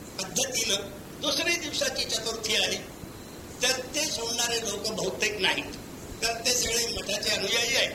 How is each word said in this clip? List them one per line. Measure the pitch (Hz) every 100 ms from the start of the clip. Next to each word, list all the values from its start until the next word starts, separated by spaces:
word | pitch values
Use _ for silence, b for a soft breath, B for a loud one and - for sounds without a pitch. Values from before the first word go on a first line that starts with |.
| - -
पद्धतीनं | 185 170 - 185 220 196 - - - -
दुसऱ्या | 285 311 330 339
दिवसाची | 302 - 269 -
चतुर्थी | 233 220 220 226 - 214
आली | 185 196 - - - - - - - -
तर | 247 254 254
ते | 294 311
सोडणारे | 226 226 233 233 233
लोक | 226 202 220
बहुतेक | 185 180 - 214 208
नाहीत, | 180 147 143 - - - - -
तर | 226 226 -
ते |
सगळे | 240 226 233 233
मठाचे | - - 202 226
अनुयायी | 202 196 233 240 262
आहेत. | 185